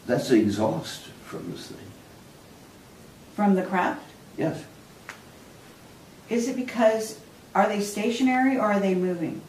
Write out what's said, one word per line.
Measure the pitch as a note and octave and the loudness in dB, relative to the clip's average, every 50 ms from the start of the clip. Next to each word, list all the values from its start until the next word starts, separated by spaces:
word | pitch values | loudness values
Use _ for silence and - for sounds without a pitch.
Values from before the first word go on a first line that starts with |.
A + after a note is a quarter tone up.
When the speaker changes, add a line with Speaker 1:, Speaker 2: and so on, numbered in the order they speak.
| - | -4
Speaker 1:
that's | - B2 - - - | -2 -2 -2 2 4
the | B2 | 4
exhaust | G#2+ G#2 G#2 G2 G2+ A2+ G#2+ - E3 - - - - - - - - - | 6 6 4 2 0 0 0 0 -2 -6 -8 -12 -14 -16 -18 -20 -18 -16
from | - - - - - | -14 -12 -12 -10 -10
this | - - - - | -12 -12 -12 -16
thing. | - - - - - - - - - - - - - - - - - - - - - - - - - - - - - - - - - | -16 -18 -18 -18 -20 -20 -20 -20 -20 -20 -20 -20 -20 -20 -20 -20 -20 -20 -20 -20 -20 -20 -20 -20 -20 -20 -20 -20 -20 -20 -20 -14 -2
Speaker 2:
From | - G3+ G3+ F#3+ | 2 4 4 4
the | F#3 F3+ | 4 2
craft? | - F#3+ F3+ G3+ B3+ - - - - - - - - - - | 0 0 0 0 0 -4 -6 -12 -18 -20 -20 -20 -16 -8 -4
Speaker 1:
Yes. | - D#3+ - - - - - - - - - - - - - - - - - - - - - - - - - - - - - - - - - - - - | -4 -4 -4 -6 -12 -16 -20 -20 -20 -20 -20 -20 -18 -18 -18 -18 -20 -20 -20 -20 -20 -20 -20 -20 -20 -20 -20 -20 -20 -20 -20 -20 -20 -20 -20 -20 -10 -4
Speaker 2:
Is | A3+ A#3+ A#3 C4+ | -2 -2 -2 -2
it | A#3+ | -4
because, | B3 B3 - - A#3+ A3+ A3 A3 A3 G#3+ - - - - - - - - - - | -4 -6 -6 0 4 4 4 4 4 -2 -6 -10 -16 -18 -20 -20 -20 -20 -2 2
are | F#3+ G3+ G#3+ | 2 2 2
they | G#3 G3+ | 2 -2
stationary | G3+ - - G#3 G#3+ A#3+ A#3 - C4 B3+ B3+ B3+ C4 C4+ C4 A#3 | -2 -4 -4 -2 -2 -2 0 2 2 2 4 4 2 2 2 2
or | G#3+ G#3 G3+ | 2 2 2
are | G3 | 2
they | F#3+ F#3+ F#3 | 2 2 2
moving, | F3+ F3+ F3+ F3 E3 D#3 B2+ - - - | 2 0 0 -2 -2 -4 -6 -6 -8 -12